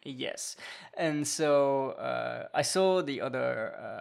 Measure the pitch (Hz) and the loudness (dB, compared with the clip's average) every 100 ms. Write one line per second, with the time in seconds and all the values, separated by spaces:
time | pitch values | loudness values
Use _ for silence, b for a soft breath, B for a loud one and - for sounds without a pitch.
0 | - 131 131 - - - B B B - | -12 -8 -8 -6 -10 -10 B B B -2
1 | 165 147 147 - 151 143 139 135 135 - | 0 0 -2 2 4 6 6 4 0 -4
2 | 127 123 120 120 - - 139 185 190 185 | -4 -2 -4 -6 -4 -2 0 4 4 4
3 | 147 135 131 127 127 120 110 - 110 107 | 0 -2 -2 0 0 -2 -4 -8 -10 -10